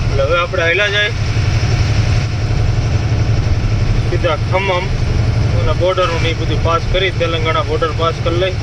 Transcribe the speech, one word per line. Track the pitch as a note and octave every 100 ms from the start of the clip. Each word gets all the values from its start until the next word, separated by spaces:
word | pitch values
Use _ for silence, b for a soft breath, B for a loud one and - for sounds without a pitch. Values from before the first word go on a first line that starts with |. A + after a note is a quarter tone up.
એટલે | - -
હવે | F3+ F3
આપણે | F3 F3+
હાલ્યા | E3 F3 G#3
જાય | G#3 G#3 G3+ - - - - - - - - - - - - - - - - - - - - - - - - - - - - -
સીધા | - F3 D3
ખમમ | - F#3 G3 F3+ F3 - - - - - - -
અને | - -
બોર્ડરનું | F3+ F#3 F3+ E3
ને | E3
ઈ | D#3+
બધું | - E3
પાસ | E3 E3 -
કરી, | F3+ G3 -
તેલંગાણા | E3 E3 D#3+ D#3+ -
બોર્ડર | D#3 D#3+ D#3
પાસ | E3 D#3
કરી | E3+ E3+
લઈ | F#3 F3+